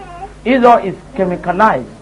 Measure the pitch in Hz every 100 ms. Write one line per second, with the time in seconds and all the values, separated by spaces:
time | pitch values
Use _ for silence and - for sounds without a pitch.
0 | 381 - - - 220 262 247 226 190 143
1 | - - 185 180 175 180 214 139 110 -